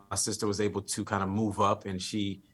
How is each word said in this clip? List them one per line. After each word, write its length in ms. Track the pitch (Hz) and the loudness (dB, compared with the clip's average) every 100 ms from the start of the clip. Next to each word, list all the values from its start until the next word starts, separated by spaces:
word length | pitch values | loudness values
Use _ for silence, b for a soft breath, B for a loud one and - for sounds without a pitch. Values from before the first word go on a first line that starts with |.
| 101 | -6
my 60 | 101 | -2
sister 280 | - 101 107 | 0 0 0
was 140 | 101 | 2
able 200 | 104 98 | 0 0
to 220 | 101 - 98 | -4 -4 0
kind 180 | 101 | 0
of 60 | 95 | 2
move 300 | 101 107 98 | 2 0 4
up, 260 | 101 104 101 | 4 2 -2
and 140 | 92 | -6
she 440 | - 110 101 95 b | -4 -2 -2 -4 b